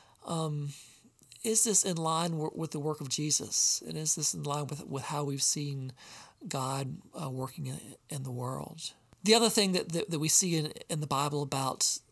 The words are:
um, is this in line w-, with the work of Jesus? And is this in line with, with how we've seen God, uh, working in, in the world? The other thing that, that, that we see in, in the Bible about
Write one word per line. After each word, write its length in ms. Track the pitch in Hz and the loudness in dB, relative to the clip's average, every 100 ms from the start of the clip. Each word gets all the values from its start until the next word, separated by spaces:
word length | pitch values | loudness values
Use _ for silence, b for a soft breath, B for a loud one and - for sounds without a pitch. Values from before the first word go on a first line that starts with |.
| B B - | B B -6
um, 440 | 165 160 147 143 - B B B _ - - | -2 -2 -2 -4 -8 B B B _ -20 -6
is 220 | 233 220 | 0 4
this 200 | 233 190 | 4 4
in 120 | 196 165 | 4 2
line 360 | 160 160 170 | 2 2 2
w-, 180 | 160 151 | 0 -2
with 160 | - 160 | -2 -4
the 80 | 156 | -2
work 200 | 147 151 | -4 -4
of 80 | 135 | -4
Jesus? 760 | 135 151 - 107 - - - 165 | -2 2 2 2 2 2 2 -2
And 100 | 160 | -4
is 180 | 156 | -2
this 200 | - 147 | 0 0
in 80 | 170 | -2
line 240 | 147 143 143 | -2 -2 -2
with, 200 | 143 - | -6 -6
with 180 | 135 | -6
how 200 | - 147 | -4 -2
we've 180 | 143 139 | -2 0
seen 500 | - 151 143 135 131 127 B B B B 220 | 0 0 -2 -4 -8 -10 B B B B -6
God, 500 | 139 131 135 135 156 - - | -2 -2 -2 -4 -8 -12 -8
uh, 120 | 147 | -6
working 360 | 131 131 - 131 | -4 -6 -6 -8
in, 120 | 131 120 - - | -8 -10 -16 -10
in 120 | 143 | -8
the 60 | 131 | -6
world? 640 | 123 123 135 - 165 - - _ - | -4 -4 -4 -6 -10 -12 -12 _ -2
The 120 | 196 | 6
other 140 | 220 226 | 8 8
thing 240 | - 196 | 6 4
that, 200 | 180 - | 2 0
that, 180 | 165 - | -2 -2
that 80 | 160 | 0
we 100 | 156 | 4
see 260 | - 185 165 | 4 4 2
in, 140 | 147 - - | 0 -6 -6
in 100 | 156 | -4
the 60 | 147 | 0
Bible 360 | 135 147 147 | 2 2 2
about 540 | 131 135 131 - - - - | 0 0 0 2 0 0 -6